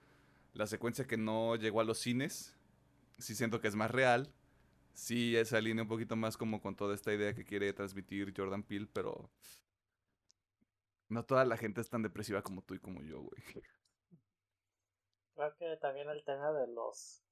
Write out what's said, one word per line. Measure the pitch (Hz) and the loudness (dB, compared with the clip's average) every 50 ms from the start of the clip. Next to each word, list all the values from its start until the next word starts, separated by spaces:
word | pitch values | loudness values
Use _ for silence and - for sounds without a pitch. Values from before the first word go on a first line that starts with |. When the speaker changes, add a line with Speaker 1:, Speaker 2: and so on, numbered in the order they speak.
| - - - - - - - - - - - | -20 -20 -20 -20 -20 -20 -20 -20 -20 -18 -4
Speaker 1:
la | - 107 | -4 -2
secuencia | 101 110 101 117 120 113 - 131 | -2 -2 0 -2 -2 0 -2 -2
que | - 120 | -2 0
no | 110 110 110 110 110 113 113 117 | 0 0 0 2 2 2 2 2
llegó | 113 107 110 101 113 | 2 2 2 4 4
a | 113 | 4
los | 113 110 | 4 2
cines, | - - 120 120 123 139 170 - - - - - - _ - _ _ _ _ _ _ _ _ - | 0 0 0 2 2 0 0 -4 -8 -10 -12 -16 -20 _ -20 _ _ _ _ _ _ _ _ -16
sí | - - - 110 | -12 -10 -8 -2
siento | - 123 117 110 113 | 0 0 2 2 2
que | - | 0
es | 107 101 | 0 2
más | 107 107 110 | 2 2 2
real, | 113 127 131 123 120 127 139 - - _ _ _ _ _ - _ _ _ _ _ _ | 4 4 6 6 6 6 2 -2 -10 _ _ _ _ _ -20 _ _ _ _ _ _
sí | - - - 117 120 120 117 113 113 113 | -12 -4 0 2 2 4 6 6 6 4
se | 110 117 | 6 4
alinea | 110 110 113 110 113 | 2 2 2 2 0
un | 113 107 | 0 0
poquito | 113 110 117 101 113 | -2 -2 -2 -2 0
más | 113 113 110 110 | 0 0 0 -2
como | - 123 110 110 104 | -2 -2 -2 -2 -2
con | - 98 98 | -4 -6 -4
toda | - 101 101 101 | -2 0 0 0
esta | 101 - 110 | 0 0 0
idea | 107 104 104 104 104 | 2 2 2 0 0
que | 117 - | -4 -6
quiere | - 104 101 101 98 98 | -4 -2 0 2 0 0
transmitir | - 101 95 95 98 92 - 98 98 101 98 98 | 0 -4 -6 -6 -8 -8 -6 -4 -4 -4 -2 -2
Jordan | - 98 95 98 104 | -2 -2 -2 -2 -4
Peele, | 104 - 104 101 107 - - | -4 -4 -6 -6 -6 -4 -4
pero | 104 87 - - - - - _ _ - - - - _ _ _ _ _ _ _ _ _ _ _ _ _ _ _ _ _ _ _ _ _ _ _ _ _ _ _ _ _ _ | -2 -2 -2 -4 -6 -10 -14 _ _ -20 -20 -20 -20 _ _ _ _ _ _ _ _ _ _ _ _ _ _ _ _ _ _ _ _ _ _ _ _ _ _ _ _ _ _
no | 110 117 117 | -4 -4 0
toda | - 135 127 131 | 4 6 6 6
la | 120 113 | 6 4
gente | 113 117 104 95 117 | 2 0 -2 -2 -2
es | 113 - | -4 -2
tan | - 117 110 | -2 0 0
depresiva | 104 - 101 104 - 101 98 104 | -2 -2 -4 -4 0 0 0 0
como | - 92 92 | -2 -8 -10
tú | - - 95 | -8 -10 -10
y | 95 | -10
como | - 98 92 - | -8 -10 -10 -10
yo, | 71 78 71 - | -10 -10 -10 -10
güey. | 69 - - - - - - - - - _ _ _ _ _ _ _ _ 175 - _ _ _ _ _ _ _ _ _ _ _ _ _ _ _ _ _ _ _ _ _ _ _ | -10 -12 -14 -14 -16 -16 -16 -16 -16 -18 _ _ _ _ _ _ _ _ -20 -20 _ _ _ _ _ _ _ _ _ _ _ _ _ _ _ _ _ _ _ _ _ _ _
Speaker 2:
Creo | 151 147 151 147 | -4 -4 -4 -2
que | _ 175 165 160 | _ -6 -6 -4
también | 156 151 143 135 143 143 147 | -4 -4 -4 -4 -4 -6 -6
el | 151 151 - | -8 -6 -4
tema | 143 139 139 143 151 | -4 -4 -2 0 0
de | 156 143 127 | 0 0 0
los | 120 120 113 113 117 - - - - - - _ _ | -2 -2 -4 -4 -4 -6 -8 -14 -16 -18 -20 _ _